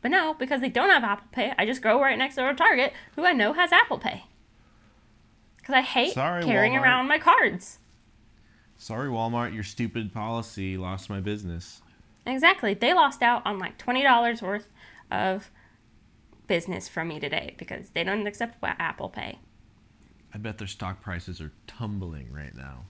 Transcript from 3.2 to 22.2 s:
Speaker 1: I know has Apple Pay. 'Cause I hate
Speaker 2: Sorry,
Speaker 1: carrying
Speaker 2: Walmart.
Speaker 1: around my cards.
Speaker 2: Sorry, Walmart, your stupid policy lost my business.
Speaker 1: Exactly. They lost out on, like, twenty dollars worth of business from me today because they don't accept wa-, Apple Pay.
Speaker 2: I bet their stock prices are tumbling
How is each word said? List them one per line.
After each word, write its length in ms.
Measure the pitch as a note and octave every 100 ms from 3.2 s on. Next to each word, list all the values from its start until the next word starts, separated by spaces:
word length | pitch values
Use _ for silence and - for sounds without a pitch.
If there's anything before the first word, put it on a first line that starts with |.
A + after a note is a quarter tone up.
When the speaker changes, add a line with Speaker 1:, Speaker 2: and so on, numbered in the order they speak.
| F4
Speaker 1:
I 80 |
know 200 | C#4+ G#3
has 180 | D4+ F4
Apple 260 | F4+ A#4 C4
Pay. 280 | - - - _ _ _ _ _ _ _ _ _ _ _ _ _
'Cause 100 | - C4
I 60 |
hate 320 | C4 C4 C#4+
Speaker 2:
Sorry, 300 | - D3 F3
Speaker 1:
carrying 300 | E3+ G#3 G#3+
Speaker 2:
Walmart. 80 | C4
Speaker 1:
around 240 | C4 B3+ C4+
my 100 | D#4
cards. 600 | E4 - B3+ F3 - - _ _ _ _ _ _ _ _ _ _
Speaker 2:
Sorry, 320 | - A2 C#3
Walmart, 440 | A#2 A2+ A#2+ A#2+ A2
your 80 |
stupid 500 | G2 - A#2 A#2 G#2+
policy 640 | A2 G#2+ A#2 A2 - F#2+ F#2+
lost 320 | F#2 F#2 -
my 100 | G2
business. 640 | F#2+ G#2 F#2+ E2+ - - _ _ _ _ -
Speaker 1:
Exactly. 460 | C4 E4 F#4 A3 G3+
They 180 | A#3+
lost 300 | F4+ C#4+ C4
out 200 | A#3+ A#3+ -
on, 120 | G3+
like, 180 | F#3 -
twenty 260 | - B3+
dollars 380 | C#4 A#3+ A#3 A#3
worth 260 | F#3 G#3 A3 _ - - -
of 400 | F#3+ F#3+ F#3+ - _ - _ _ _ _ _ _ _ -
business 400 | F3+ E3+ F3+ -
from 200 | - E3
me 120 | D3+
today 360 | C#3+ - - -
because 320 | - - -
they 120 | -
don't 240 | E3+ G3+ G#3
accept 340 | G3+ A#3 -
wa-, 140 | - -
Apple 320 | E3 - -
Pay. 300 | - - - - _ _ _ _ _ - _ _
Speaker 2:
I 40 | G#2+
bet 200 | A2 G#2
their 80 | G2
stock 340 | - F#2 F#2+
prices 400 | - F2 F2+ F2
are 120 | D#2 - -
tumbling 680 | - A2+ G2+ F2+ D#2